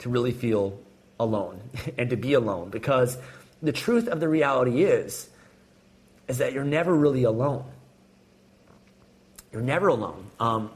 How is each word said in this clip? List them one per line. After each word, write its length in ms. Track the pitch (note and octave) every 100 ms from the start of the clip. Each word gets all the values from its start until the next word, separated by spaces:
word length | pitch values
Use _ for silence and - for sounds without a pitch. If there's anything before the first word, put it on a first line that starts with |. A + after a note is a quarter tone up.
to 80 | B2
really 240 | B2 B2
feel 440 | A#2 A#2+ G#2+ G2 G2 - _ _ _
alone 400 | A#2 G#2+ F2+ F#2+ A2 B2
<laughs> 180 | - B2+
and 140 | A#2+
to 60 | A#2+
be 160 | B2+
alone, 380 | C#3 A2+ F#2 F2
because 460 | G#2+ D3 C3+ B2 - - - - _
the 100 | D#3
truth 360 | C#3 - A#3 A3+
of 120 | D#3+
the 80 | D#3+
reality 560 | D#3 C#3+ C3 B2+ B2
is, 440 | F#3+ A#2+ - - - - - _ _ _ _ _ _ _ -
is 100 | B2+
that 160 | C3+
you're 100 | C3
never 300 | C#3+ D3+ E3+
really 300 | E3 D3 C3
alone. 400 | A#2+ A2+ C#3 C3 - - - _ _ _ _ _ _ _ _ - _ _ _ _ _ - -
You're 80 | A2
never 280 | B2 D#3+ G3
alone. 420 | B2 G2 D2+ G2 -
Um, 300 | A#2 A2+ G#2+